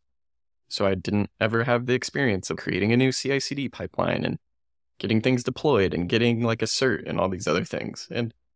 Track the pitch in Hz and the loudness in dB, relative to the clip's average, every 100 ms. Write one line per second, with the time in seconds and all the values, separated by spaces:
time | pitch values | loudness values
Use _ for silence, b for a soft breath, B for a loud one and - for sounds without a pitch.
0 | _ _ _ _ _ _ _ - 98 95 | _ _ _ _ _ _ _ 0 0 0
1 | 87 104 98 _ 110 117 123 120 120 123 | 0 0 -2 _ 0 0 2 0 2 -2
2 | - 139 135 95 - 80 - 90 101 120 | -2 -2 0 0 -2 -6 -2 0 2 4
3 | 131 127 127 139 - 143 131 - 87 - | 2 0 -2 -2 -2 -6 -6 -8 -8 -2
4 | - - - - - _ _ _ _ _ | -2 0 -2 -4 -10 _ _ _ _ _
5 | 104 110 127 127 123 - 156 117 92 80 | 0 2 2 2 0 -2 2 4 4 0
6 | 87 113 120 117 117 113 110 - 131 - | 0 2 2 2 0 0 -2 0 2 0
7 | - 87 92 92 - 85 - - - - | -2 -2 0 0 0 0 0 -6 -6 -10
8 | - 120 117 - _ | -8 -6 -6 -8 _